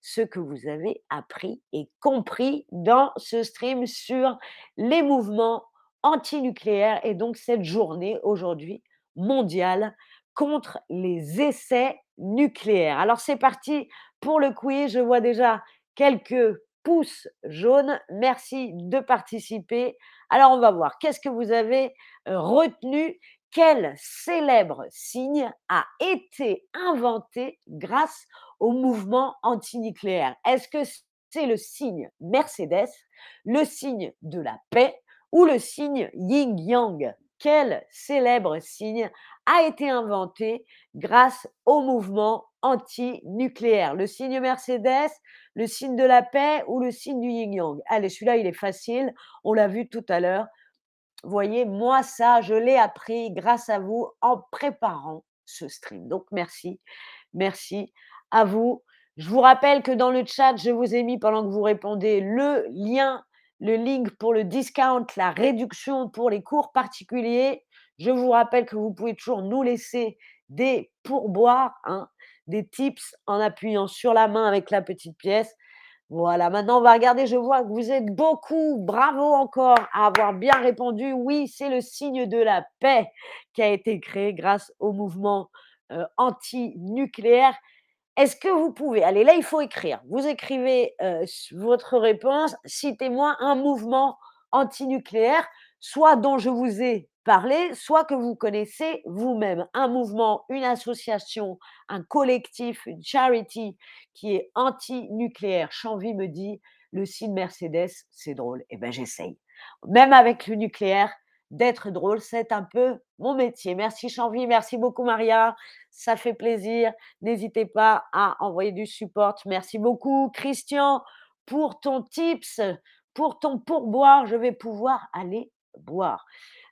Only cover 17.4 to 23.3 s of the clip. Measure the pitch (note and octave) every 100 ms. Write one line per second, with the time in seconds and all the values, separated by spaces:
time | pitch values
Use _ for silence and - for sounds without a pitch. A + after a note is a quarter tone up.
17.4 | D3+ D#3 G#3+ C#4 C#4 C#4+ - F#3 B3+ B3+
18.4 | - C4 B3 F3 F3 C4 C4 A#3 - A3+
19.4 | - A3 E3+ A#3+ B3 - _ _ _ B3
20.4 | C4+ C4 A#3 F3+ D3 - D#4 - C#4+ A#3
21.4 | A3 A#3 A3 C4 C4 - - _ - F#3
22.4 | E3 B3+ D#4+ - B3+ D4 D#4+ - _